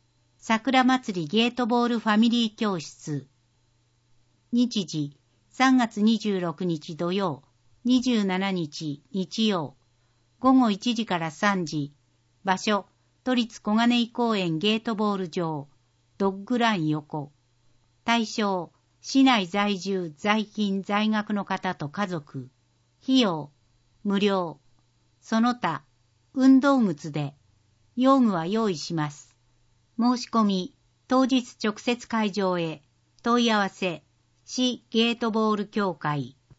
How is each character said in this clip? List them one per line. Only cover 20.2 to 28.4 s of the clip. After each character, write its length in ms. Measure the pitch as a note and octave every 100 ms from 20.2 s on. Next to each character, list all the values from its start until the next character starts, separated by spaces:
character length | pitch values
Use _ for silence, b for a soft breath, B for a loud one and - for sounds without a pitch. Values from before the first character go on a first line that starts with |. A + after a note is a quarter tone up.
| G#3+ A3 -
勤、 380 | - G#3 G3
在 240 | F#3 G#3 G#3+
学 260 | G#3+ G#3
の 120 | G#3 F#3+
方 300 | F#3+ F#3 F3
と 120 | D3
家 200 | D3 G3+
族。 420 | F3 - C3+ B2+ _ _ _ _ _
費 200 | - C4
用、 320 | G#3+ D#3+ D3 _ _ _ _ _
無 160 | G3+ G3
料。 400 | G3+ G3 E3+ C#3+ _ _ _ _ _ _
そ 180 | - A3+
の 160 | A#3+ A#3+
他、 300 | F3 D3 - _ _ _ _
運 260 | C4+ C4 C4+
動 220 | C#4+ C4+
靴 320 | G#3 D3+ E3
で、 240 | D3 C#3+ - _ _ _ _ _ -
用 240 | C4 C4+
具 140 | A#3
は 120 | F3+